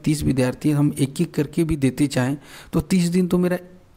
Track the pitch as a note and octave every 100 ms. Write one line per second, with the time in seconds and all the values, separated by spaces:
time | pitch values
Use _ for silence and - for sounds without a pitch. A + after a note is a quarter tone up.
0 | - D3+ D3 C3 B2+ B2+ D#3 D3 D3 D3
1 | C#3+ - E3+ - C#3+ - D#3+ D#3+ C3 C3
2 | C#3+ B2+ B2+ C#3+ - - - E3+ - F#3+
3 | F3 F3+ F3+ F3+ F3+ F3+ - - -